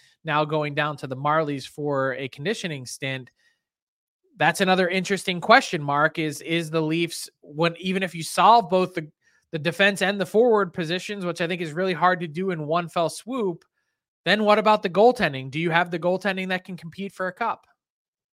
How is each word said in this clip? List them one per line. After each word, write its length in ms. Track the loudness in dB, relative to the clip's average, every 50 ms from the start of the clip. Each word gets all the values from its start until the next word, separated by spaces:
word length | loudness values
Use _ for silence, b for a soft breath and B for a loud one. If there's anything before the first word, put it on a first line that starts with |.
| b b b b _
now 220 | -2 0 0 0
going 280 | 0 -2 -2 -4 -2 -2
down 240 | -2 -2 -2 -4
to 100 | -8 -10
the 100 | -10 -8
Marlies 500 | -4 -2 0 2 2 0 -2 -4 -8 -10
for 460 | -14 -12 -8 -4 -2 -2 0 -2 -2 -4
a 140 | -6 -8 -10
conditioning 560 | -10 -8 -6 -6 -6 -6 -6 -8 -10 -10 -12
stint. 440 | -14 -12 -10 -8 -8 -8 -8 -12 -16 _ _ _ _ _ _ _ _ _ _ _ _ _ _ _ _ _ _ _ _ _
That's 220 | 2 2 2 2 2
another 300 | 2 4 4 4 2 2
interesting 500 | 0 -2 -2 -2 -4 -4 -2 -4 -6 -2
question 420 | 6 6 6 6 6 2 -4 -4
mark, 380 | -2 0 2 2 2 2 0 -2
is, 220 | -4 -4 -4 -6
is 280 | -6 -2 -2 -2 -2 -2
the 120 | -2 -2
Leafs, 480 | 0 0 0 -2 -2 -4 -6 -12 -12 -14 _ _
when, 340 | -20 -14 -4 -2 -2 -2 -2
even 260 | -4 -4 -4 -2 -2 -4
if 100 | -4 -6
you 80 | -10 -10
solve 460 | -4 0 4 6 8 8 6 4 2
both 260 | 0 0 0 0 -4
the, 120 | -8 -10 -10 _ _ _ _ _ _ _ _
the 80 | -10 -4
defense 420 | -4 -4 2 4 2 2 4 2
and 180 | 0 0 0 -2
the 60 | -4
forward 480 | 0 2 4 4 6 4 4 2 0 -2
positions, 500 | -6 -4 -4 -4 -4 -6 -8 -8 -6 -6
which 160 | -6 -2 -2
I 80 | -2
think 140 | -4 -2 -4
is 100 | -6 -6
really 220 | -4 -2 -2 -2 0
hard 260 | 2 2 2 2 2
to 80 | -4
do 220 | -6 -6 -4 -4 -4
in 180 | -4 -4 -4
one 220 | -2 -2 -2 -2 -2
fell 200 | -2 -2 -2 0
swoop, 540 | -2 -6 -10 -8 -4 -2 -2 -2 -4 -6 _ _ _ _ _ _ _ _ _ _ _ _ _
then 180 | 0 2 4 4
what 160 | 4 4 6
about 240 | 6 4 4 4 0
the 60 | 0
goaltending? 600 | 4 6 6 6 6 4 0 -2 -2 -6 -10 -6
Do 80 | -6 -4
you 100 | -2 2
have 220 | 2 2 2 0
the 80 | -4 -4
goaltending 500 | -2 -2 -2 0 -2 -4 -4 -4 -4 -4
that 160 | -6 -6 -6
can 100 | -10 -14
compete 380 | -14 -14 -16 -12 -12 -12 -12 -8
for 140 | -8 -8
a 40 | -8
cup? 360 | -6 -4 -4 -4 -4 -8 _ _ _ _ _ _ _ _ _ _ _ _ _ _